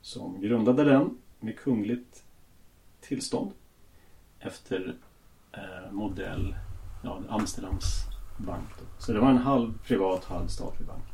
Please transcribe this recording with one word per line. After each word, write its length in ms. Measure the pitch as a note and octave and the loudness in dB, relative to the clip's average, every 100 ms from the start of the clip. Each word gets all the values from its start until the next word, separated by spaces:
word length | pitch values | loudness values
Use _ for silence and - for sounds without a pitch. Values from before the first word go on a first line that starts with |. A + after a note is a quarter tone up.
som 400 | - - - F#2 | -14 -12 -10 -4
grundade 440 | G2+ A#2 A2 B2+ | 2 4 6 6
den 340 | C#3+ C3+ - - - - | 8 8 6 -2 -18 -10
med 180 | A2 - | -10 -6
kungligt 680 | - A#2 G2+ B2 - - - - - - - _ - - | 0 0 2 -2 -6 -20 -20 -20 -20 -20 -20 _ -20 -20
tillstånd 520 | - C3+ - - - - - _ - - - - - - | -6 -6 -2 -4 -4 -8 -20 _ -20 -20 -20 -20 -20 -14
efter, 560 | - - - - F#2 - - _ - - - | -14 -14 -6 -6 -4 -10 -16 _ -20 -20 -18
eh, 400 | - F#2+ F#2 F#2 | -14 -12 -12 -8
modell, 640 | G2+ G#2 F#2 F#2 - - - - - - - | -4 -4 -4 -6 -2 -4 -4 -8 -10 -10 -10
ja, 200 | - - - | -10 -8 -4
Amsterdams 760 | - G#2 - - - - - - - - - | -2 -2 -4 -4 -2 0 0 -2 -6 -8 -6
bank 300 | G#2+ - - - | -6 -6 -8 -12
då. 60 | - - | -14 -10
Så 140 | - | -2
det 80 | G#2 | 4
var 100 | B2+ | 8
en 80 | B2+ | 8
halv 400 | B2+ C3+ A2+ G#2+ | 6 2 2 -4
privat, 460 | - G#2+ F#2+ F#2 | 0 2 4 0
halv 240 | - F2+ F2 | -2 -4 -2
statlig 400 | - E2 - - | -2 -4 -2 -2
bank. 160 | - - | -4 -8